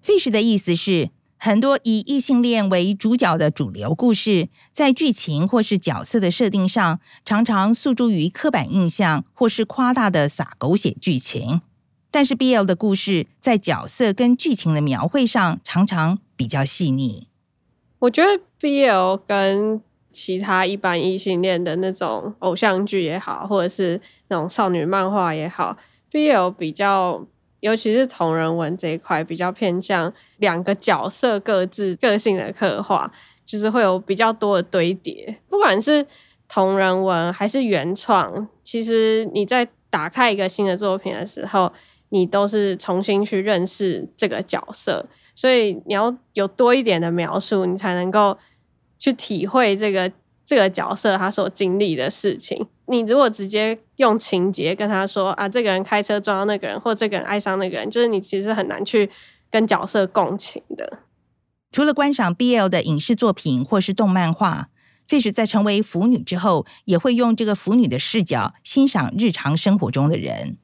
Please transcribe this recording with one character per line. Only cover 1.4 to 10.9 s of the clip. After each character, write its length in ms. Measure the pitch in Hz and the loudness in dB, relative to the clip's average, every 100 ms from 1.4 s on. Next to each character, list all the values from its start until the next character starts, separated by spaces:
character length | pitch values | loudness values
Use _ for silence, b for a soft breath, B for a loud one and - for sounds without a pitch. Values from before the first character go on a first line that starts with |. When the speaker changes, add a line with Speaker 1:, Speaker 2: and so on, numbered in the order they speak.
| 220 208 | 0 2
Speaker 1:
多 200 | 269 277 | 2 2
以 180 | 226 220 | 2 -2
异 200 | - 277 | 0 -2
性 220 | 247 247 | 2 2
恋 260 | 240 226 202 | 4 2 2
为 260 | 185 185 | 2 2
主 220 | 202 220 247 | 0 0 2
角 220 | 190 160 | 2 2
的 120 | 151 | 0
主 200 | - 120 | 0 -6
流 240 | 95 104 | -4 -4
故 180 | 160 240 | 0 2
事， 360 | 208 220 190 165 b b | 2 2 0 0 b b
在 200 | - 285 | 0 2
剧 180 | 262 311 | 4 2
情 380 | 226 - 147 180 | 0 -2 -2 0
或 140 | 247 | 0
是 160 | 214 196 | 0 0
角 260 | - 113 | -2 -6
色 160 | - 233 | -2 0
的 100 | 185 | 0
设 200 | - 226 | 2 0
定 180 | 202 185 | 2 0
上， 320 | 233 180 156 b b | 2 0 0 b b
常 180 | - 208 | -2 0
常 300 | 233 208 196 | 2 2 2
诉 220 | 233 285 | 2 0
诸 160 | 240 240 | 0 2
于 180 | 190 160 | 2 0
刻 220 | - 302 | 0 -2
板 200 | 247 139 | 0 0
印 180 | 190 175 | 2 0
象 360 | - 185 156 - | 2 0 0 -4
或 160 | - 233 | 0 0
是 160 | - | 0
夸 300 | 220 - 247 | -4 0 0
大 160 | 254 214 | 2 2
的 180 | 175 147 | 2 0
洒 240 | - 151 - | -2 -8 -6
狗 180 | 135 196 | 0 2
血 180 | - | 0